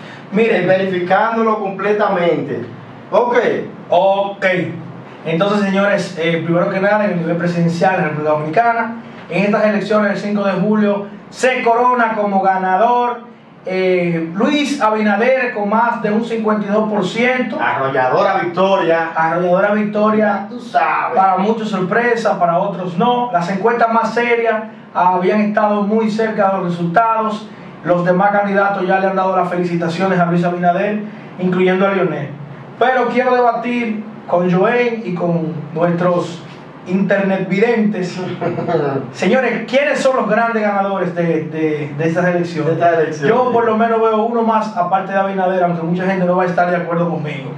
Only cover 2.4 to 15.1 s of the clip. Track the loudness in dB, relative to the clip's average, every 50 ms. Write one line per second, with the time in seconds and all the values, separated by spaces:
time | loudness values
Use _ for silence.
2.4 | -2 -4 -6 -6 -8 -10 -12 -14 -16 -18 -18 -18 -8 -2 0 2 2 2 2 2
3.4 | 2 2 0 -2 -4 -8 -12 -14 -4 0 2 4 4 4 4 2 0 -2 -4 -2
4.4 | -2 0 0 0 -2 -4 -6 -10 -12 -14 -16 -16 -18 -18 -18 -12 -6 -4 -2 0
5.4 | 0 2 2 2 0 2 2 2 2 2 2 0 -2 -4 -6 -4 -2 0 0 0
6.4 | 0 0 0 2 2 0 0 0 0 2 2 2 2 0 -2 -2 -2 -2 -2 -2
7.4 | -2 -2 0 0 0 0 0 0 0 0 0 0 -2 -4 -4 -4 -2 -2 -2 -2
8.4 | -2 -2 0 0 2 2 0 0 -2 -4 -6 -10 -14 -16 -16 -18 -12 -6 -2 -2
9.4 | 0 0 2 2 2 2 0 0 0 0 0 2 2 0 0 -2 -4 -2 -2 -2
10.4 | 0 0 0 0 0 2 2 2 2 2 0 -2 -4 -8 -12 -16 -18 -18 -6 -2
11.4 | 0 0 0 2 2 2 2 4 4 4 4 4 2 2 0 0 -2 0 0 2
12.4 | 2 2 2 2 2 0 2 4 4 4 4 2 2 0 -2 -6 -10 -16 -20 -20
13.4 | -20 -20 -20 -14 -10 -6 -4 0 0 2 2 2 2 0 0 -2 -2 -4 -2 0
14.4 | 0 2 2 2 0 0 0 0 2 2 2 2 2 2